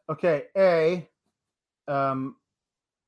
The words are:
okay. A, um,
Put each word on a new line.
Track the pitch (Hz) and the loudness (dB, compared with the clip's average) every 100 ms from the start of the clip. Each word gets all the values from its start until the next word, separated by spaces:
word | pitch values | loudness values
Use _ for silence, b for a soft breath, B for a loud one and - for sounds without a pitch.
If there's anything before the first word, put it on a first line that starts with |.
| - | -10
okay. | 151 180 147 - 196 | -2 0 0 -2 2
A, | 190 165 160 180 147 _ _ _ _ _ _ _ - | 2 4 2 0 -8 _ _ _ _ _ _ _ -6
um, | 139 139 131 135 - _ _ _ _ _ _ | -2 -2 -4 -8 -12 _ _ _ _ _ _